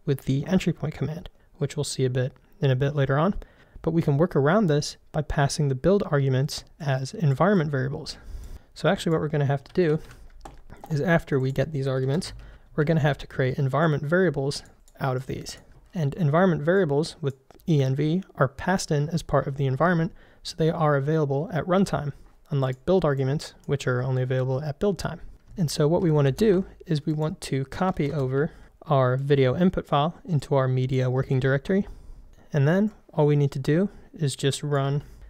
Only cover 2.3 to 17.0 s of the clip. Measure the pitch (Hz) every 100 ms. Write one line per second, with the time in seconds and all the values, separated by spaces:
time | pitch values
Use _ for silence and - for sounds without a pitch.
2.3 | - _ - 139 127 139 147 135 135 170
3.3 | - - _ - - - 165 156 139 180
4.3 | 156 139 196 196 147 - - - 156 143
5.3 | - 139 - 147 131 165 202 196 143 135
6.3 | 131 147 - - - 143 131 135 - 151
7.3 | 131 170 208 156 139 135 139 139 - -
8.3 | - - - _ - 151 190 180 160 160
9.3 | 151 139 139 - - 175 156 - - -
10.3 | - - - - - - 147 180 170 -
11.3 | 139 131 135 143 147 135 131 131 143 -
12.3 | - - - - - 151 165 151 139 -
13.3 | - 131 139 135 143 165 143 143 175 185
14.3 | 147 135 - - _ _ - 139 131 135
15.3 | 139 - - - - - 185 139 - 156
16.3 | 160 190 151 147 190 175 143